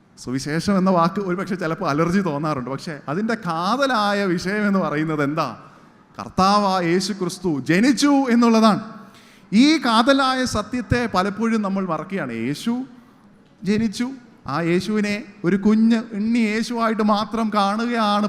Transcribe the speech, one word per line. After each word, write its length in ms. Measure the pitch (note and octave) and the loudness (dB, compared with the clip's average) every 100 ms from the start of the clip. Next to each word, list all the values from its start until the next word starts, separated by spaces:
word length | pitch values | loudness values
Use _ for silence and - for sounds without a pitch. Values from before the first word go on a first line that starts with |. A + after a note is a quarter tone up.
| _ - | _ -16
സുവിശേഷം 500 | A#2+ C3 D3 D#3+ G3+ F#3+ | -6 -6 -4 -4 0 2
എന്ന 100 | F#3+ F3 | 2 2
വാക്ക് 240 | E3+ G#3 F#3+ | 2 0 -4
ഒരുപക്ഷെ 260 | F3 F3 F#3 | -4 -4 -4
ചിലപ്പോൾ 260 | D#3+ D#3+ E3+ | -4 -4 -2
അലർജി 300 | D3 E3 G3 F#3 | 0 2 2 0
തോന്നാറുണ്ട്, 420 | C#3+ D#3+ C#3+ B2 | -2 -4 -4 -6
പക്ഷേ 220 | C3+ F3 C#3 - | -8 -10 -12 -6
അതിൻ്റെ 240 | E3 A3+ A3+ F3+ | -4 -4 -4 -4
കാതലായ 760 | E3 F#3 B3+ C4+ A3+ G3+ G3+ G3 | -4 -2 0 0 0 0 0 0
വിഷയം 300 | F3 F3+ G#3+ G#3 | -2 -2 -2 0
എന്ന് 120 | G3 D#3 | 0 0
പറയുന്നത് 380 | D3 D#3+ D3+ C#3+ | -2 -2 0 0
എന്താ? 180 | D#3+ C3+ G#2 - - - _ _ - | 0 -4 -6 -18 -20 -20 _ _ -14
കർത്താവായ 680 | - - F#3+ G#3 G3+ F#3 E3+ | -6 2 4 4 2 0 2
യേശു 200 | F3+ G3 G3 | 0 0 -6
ക്രിസ്തു 300 | F3+ - F#3 C#3+ B2 | -6 -4 -4 -4 0
ജനിച്ചു 440 | F3 B3+ G#3+ C#4+ C#4 C4+ | 2 4 4 4 4 4
എന്നുള്ളതാണ്. 480 | A#3 A#3 A3+ A3 F#3 - - - - - - - | 4 4 6 4 4 -4 -16 -20 -20 -20 -20 0
ഈ 140 | G#3 C#4+ D#4+ B3 | 4 6 4 2
കാതലായ 540 | A3 B3 C#4 C4 C4 B3+ A3 | 4 4 4 2 0 -2 -2
സത്യത്തെ 460 | G#3 B3 G3 B3 A3+ F#3 | -4 -6 -2 0 0 0
പലപ്പോഴും 460 | G3 G3+ A3+ A3+ G3 | 0 -2 -2 0 -2
നമ്മൾ 180 | G3 F#3 | -2 -2
മറക്കുകയാണ്. 400 | D#3 F#3+ G3 C3 A2+ A#2+ | -4 -4 -6 -6 -4 -4
യേശു 280 | D3 A#3 B3 C4 - - _ _ _ _ - F3 | -4 -4 -4 -6 -14 -20 _ _ _ _ -10 -2
ജനിച്ചു, 380 | G#3+ A3+ G#3 B3 C4+ - - - | 0 -2 -4 -8 -8 -20 -16 -8
ആ 20 | D3 E3+ | -4 0
യേശുവിനെ 460 | F3 G3 G#3+ G#3 G#3 - - E3+ | 0 0 -2 -2 -4 -8 -4 0
ഒരു 100 | G3 G3+ | 2 2
കുഞ്ഞ് 340 | A3 A3+ A3+ - G3+ | 4 4 2 -2 -6
ഉണ്ണി 240 | A3 A#3+ G#3+ | -2 0 0
യേശുവായിട്ട് 520 | A3 A#3 A#3 A3+ A3 G#3+ | 0 -4 -2 -2 0 2
മാത്രം 320 | G#3 A3 A3+ A3 G#3 | 2 0 -2 -2 0
കാണുകയാണ് 680 | G3 G#3+ A#3+ A#3 G#3+ G#3 | 0 0 -2 0 0 0